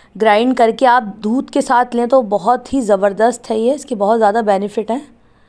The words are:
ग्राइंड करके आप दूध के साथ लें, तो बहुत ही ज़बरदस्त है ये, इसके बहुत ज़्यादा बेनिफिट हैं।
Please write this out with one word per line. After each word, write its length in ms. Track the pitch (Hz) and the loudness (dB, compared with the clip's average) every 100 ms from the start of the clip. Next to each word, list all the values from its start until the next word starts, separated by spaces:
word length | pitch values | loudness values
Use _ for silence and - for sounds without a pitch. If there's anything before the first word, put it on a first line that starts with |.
| _ 190 | _ -2
ग्राइंड 380 | 220 208 247 254 | 2 2 2 2
करके 300 | 226 226 254 | 2 2 2
आप 160 | 247 214 - | 2 0 -6
दूध 320 | 214 254 285 | -4 -4 -2
के 100 | 285 | -4
साथ 320 | 262 247 247 | 0 0 0
लें, 120 | 233 240 | -4 2
तो 120 | 269 | 2
बहुत 500 | 208 202 196 247 - | 2 -2 0 -2 -2
ही 80 | 277 | -4
ज़बरदस्त 640 | 208 196 202 196 233 240 - | 0 0 0 2 0 0 -6
है 80 | 220 | -2
ये, 160 | 233 | -2
इसके 200 | 285 - | -2 -6
बहुत 240 | 214 202 233 | -2 0 2
ज़्यादा 240 | 208 220 | 2 2
बेनिफिट 480 | 214 190 202 220 214 | 0 -2 -2 -6 -6
हैं। 160 | 254 - _ _ _ | -6 -8 _ _ _